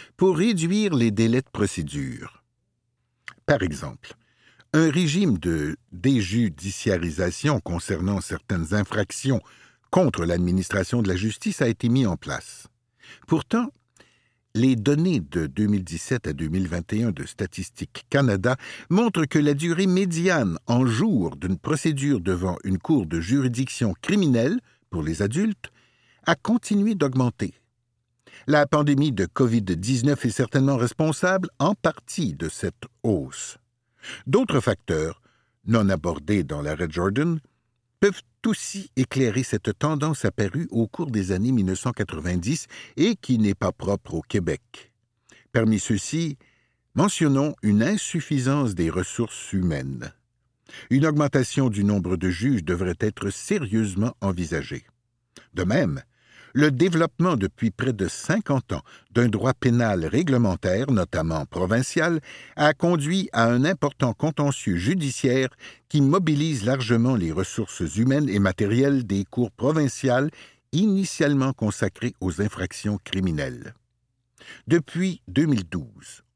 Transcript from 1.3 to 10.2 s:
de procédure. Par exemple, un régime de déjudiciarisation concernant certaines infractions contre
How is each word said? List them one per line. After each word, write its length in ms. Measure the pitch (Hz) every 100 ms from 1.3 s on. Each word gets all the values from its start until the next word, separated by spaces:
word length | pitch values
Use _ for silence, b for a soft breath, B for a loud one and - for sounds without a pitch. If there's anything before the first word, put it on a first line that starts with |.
| 123
de 60 | -
procédure. 840 | - 104 - 73 71 67 60 73 - _ _ _ _ _ _ _ _ - - -
Par 180 | 139
exemple, 500 | 92 73 71 58 - - b b b b b
un 180 | 156 160
régime 480 | 147 165 165 190 90
de 360 | 87 80 73 78 _
déjudiciarisation 1700 | 90 127 131 92 110 110 73 98 - 113 90 87 78 90 - 147 131
concernant 600 | - 85 - 87 92 101
certaines 540 | - 95 - 92 78 104
infractions 640 | 101 104 98 - 131 131 b b b b b
contre 340 | 185 170 87